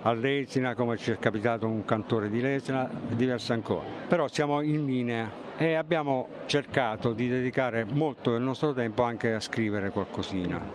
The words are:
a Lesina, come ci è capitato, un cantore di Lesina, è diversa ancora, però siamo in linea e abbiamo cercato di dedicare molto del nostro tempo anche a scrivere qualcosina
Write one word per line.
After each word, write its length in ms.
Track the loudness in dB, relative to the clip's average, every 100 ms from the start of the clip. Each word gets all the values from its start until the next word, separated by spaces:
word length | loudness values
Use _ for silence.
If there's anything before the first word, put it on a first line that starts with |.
a 100 | 2
Lesina, 600 | 0 0 0 0 0 0 0
come 200 | 0 0
ci 120 | -2
è 80 | 0
capitato, 480 | 0 2 2 2 0
un 180 | -2 2
cantore 440 | 0 2 0 2
di 100 | 0
Lesina, 480 | 0 0 -2 -2 -2
è 260 | -4 -4 0
diversa 400 | 2 0 0 -2
ancora, 320 | 0 -2 -2 -10 0
però 200 | 2 2
siamo 340 | 0 2 2
in 240 | 2 0 2
linea 420 | 0 0 -2 -4 -6 -12 0
e 160 | 2
abbiamo 540 | 2 2 0 2 0 -2 -8 0
cercato 680 | 0 2 2 2 0 0
di 140 | 0 0
dedicare 560 | 0 0 0 0 0 0
molto 400 | 2 0 0 0
del 100 | 0
nostro 300 | 0 0 0
tempo 280 | 0 0 2
anche 320 | 0 2 0
a 60 | 0
scrivere 500 | -2 -2 0 0 -2
qualcosina 720 | -2 -4 -4 -4 -2 -2 -2 -6